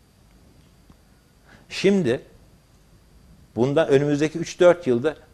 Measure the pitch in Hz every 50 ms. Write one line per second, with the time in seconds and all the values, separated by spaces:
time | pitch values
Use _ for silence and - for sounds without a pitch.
0 | _ _ _ _ _ _ _ _ _ _ _ _ _ _ _ _ _ _ - _
1 | _ _ _ _ _ _ _ _ _ _ - - _ - - - - 190 202 196
2 | 170 113 123 147 - - - - - _ _ _ _ _ _ _ _ _ _ _
3 | _ _ _ - _ - - _ - _ - 107 120 139 143 160 160 120 139 135
4 | 147 147 147 139 156 151 - 170 170 - - - 180 175 170 170 - 131 120 120
5 | 131 156 143 - - _